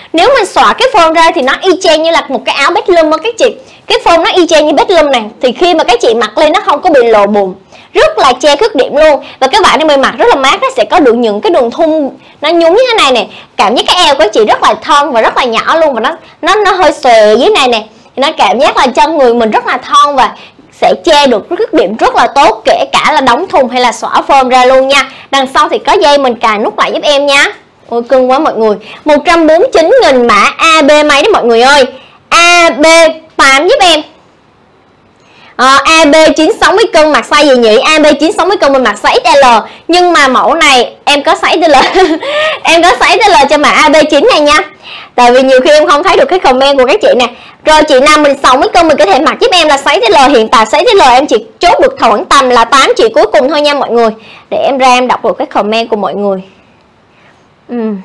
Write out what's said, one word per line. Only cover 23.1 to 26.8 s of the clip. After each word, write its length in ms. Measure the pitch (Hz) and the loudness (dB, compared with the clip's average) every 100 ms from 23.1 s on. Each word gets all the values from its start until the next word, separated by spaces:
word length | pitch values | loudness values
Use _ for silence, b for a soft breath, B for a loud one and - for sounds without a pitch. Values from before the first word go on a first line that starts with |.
là 80 | 302 | 0
đóng 260 | 262 254 381 | 0 -2 -2
thùng 220 | 330 247 | -2 -2
hay 120 | 254 | -2
là 100 | 247 | -2
xõa 300 | 214 214 - 330 | -4 -4 -4 0
form 220 | 277 254 | 0 2
ra 160 | 254 247 | 2 2
luôn 220 | 262 262 | 2 2
nha. 240 | 277 262 B B | -2 -4 B B
Đằng 160 | 269 262 | -4 -2
sau 160 | 311 302 | -2 -2
thì 100 | 247 | -2
có 140 | 269 359 | -2 0
dây 160 | 311 285 | 2 2
mình 180 | 269 226 | 0 -2
cài 220 | 233 208 | -4 -2
nút 220 | 269 | -4
lại 120 | 427 | -4